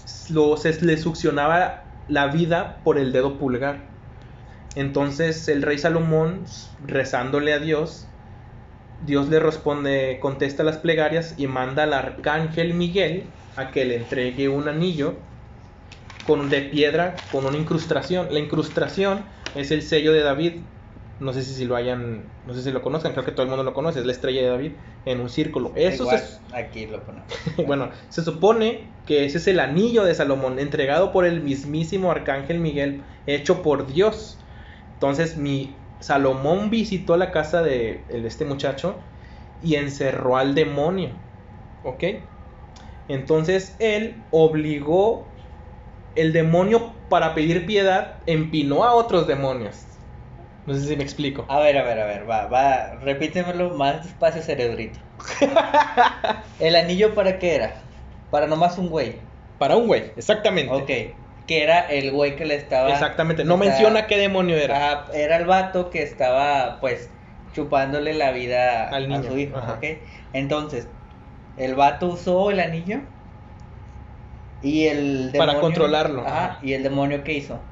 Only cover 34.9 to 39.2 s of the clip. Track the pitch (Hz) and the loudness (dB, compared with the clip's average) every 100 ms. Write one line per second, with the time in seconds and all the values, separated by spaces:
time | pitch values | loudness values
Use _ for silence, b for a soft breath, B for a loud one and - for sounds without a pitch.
34.9 | - 139 139 165 160 143 135 - - - | -2 0 2 -2 -2 -2 -2 -4 -12 -18
35.9 | - - 143 135 131 143 185 214 226 202 | -16 0 2 4 2 2 2 2 0 0
36.9 | 190 - 170 175 160 156 175 160 127 113 | -2 2 2 4 0 0 2 2 2 -2
37.9 | - - 120 113 - 147 139 139 135 - | -4 -8 -6 -6 -6 -6 -2 -4 -2 -6
38.9 | - - B | -6 -14 B